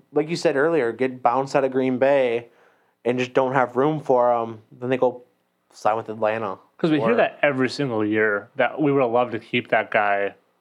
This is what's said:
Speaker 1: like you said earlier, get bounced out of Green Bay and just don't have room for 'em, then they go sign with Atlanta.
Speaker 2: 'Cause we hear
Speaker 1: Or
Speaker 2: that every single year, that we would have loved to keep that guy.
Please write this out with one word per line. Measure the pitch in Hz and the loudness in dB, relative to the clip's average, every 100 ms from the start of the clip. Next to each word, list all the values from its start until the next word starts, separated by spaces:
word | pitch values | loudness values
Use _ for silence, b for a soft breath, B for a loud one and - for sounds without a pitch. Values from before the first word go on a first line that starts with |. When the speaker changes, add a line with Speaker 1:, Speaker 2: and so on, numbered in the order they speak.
| _ | _
Speaker 1:
like | 147 156 | -2 -2
you | 165 | 0
said | 170 139 | 0 2
earlier, | 156 165 117 | 2 2 0
get | 110 127 127 | 0 -4 0
bounced | 123 127 135 147 | 0 0 0 0
out | |
of | 135 | 0
Green | 131 131 123 | 0 0 2
Bay | 135 139 123 117 - b b b b b | 2 4 2 -2 -6 b b b b b
and | 117 127 | -4 -2
just | 123 | -2
don't | 135 131 | 0 0
have | 135 123 127 | 0 0 0
room | 147 156 | 0 0
for | 143 123 120 | 0 2 4
'em, | 120 113 110 - | 2 -2 -10 -20
then | 127 123 | -10 -4
they | 127 | 0
go | 127 123 - _ _ _ _ | 0 -2 -12 _ _ _ _
sign | - 107 110 | -6 -4 -2
with | 110 | -4
Atlanta. | 110 107 110 107 95 _ - | -4 -2 -2 -6 -10 _ -4
Speaker 2:
'Cause | 170 | 0
we | 156 | 0
hear | 226 | 2
Speaker 1:
Or | 233 | 2
Speaker 2:
that | 160 - | 0 0
every | 147 131 127 | -2 0 -2
single | - 139 110 107 | -2 -4 -2 0
year, | 110 107 101 104 131 | 0 0 0 -4 -2
that | 120 113 | -2 0
we | 151 | 0
would | 139 | 2
have | 123 | 2
loved | 120 120 | 0 0
to | 110 | -4
keep | - 123 117 | -4 -4 0
that | 113 104 | -2 0
guy. | 113 104 101 98 - _ _ | 0 0 0 -2 -6 _ _